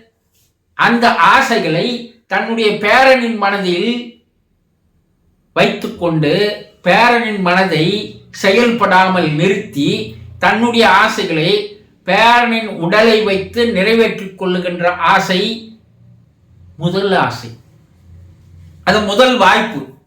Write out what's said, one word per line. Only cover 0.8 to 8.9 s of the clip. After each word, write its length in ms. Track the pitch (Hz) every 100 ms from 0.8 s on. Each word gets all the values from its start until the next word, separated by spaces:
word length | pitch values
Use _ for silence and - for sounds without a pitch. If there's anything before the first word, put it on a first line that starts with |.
| 196 233 226 -
ஆசைகளை 960 | 170 247 262 226 170 160 240 - - _ _
தன்னுடைய 440 | 190 226 226 214
பேரனின் 680 | 185 208 240 262 254 233 214
மனதில் 880 | 196 202 180 175 226 240 240 - _ _ _ _ _ _ _ _ _ _ _ _ _
வைத்துக்கொண்டு, 1120 | 165 208 - - - 170 160 143 185 208 - - _
பேரனின் 580 | 175 196 233 233 226 202
மனதை 760 | 180 180 190 156 175 208 - - -
செயல்படாமல் 1000 | - 196 214 240 233 196